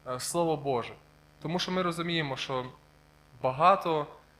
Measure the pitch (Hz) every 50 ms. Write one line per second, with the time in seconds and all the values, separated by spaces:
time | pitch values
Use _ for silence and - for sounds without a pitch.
0 | - 127 127 127 - - - 175 170 165 156 143 139 139 131 117 107 110 107 -
1 | - - - - - - - - - 147 170 180 - 185 185 185 180 175 165 170
2 | 170 175 170 165 151 139 131 127 - - 135 127 127 127 - - - - - -
3 | - - - - - - - - - 131 127 135 165 180 196 190 - 175 160 151
4 | 147 - - - - - -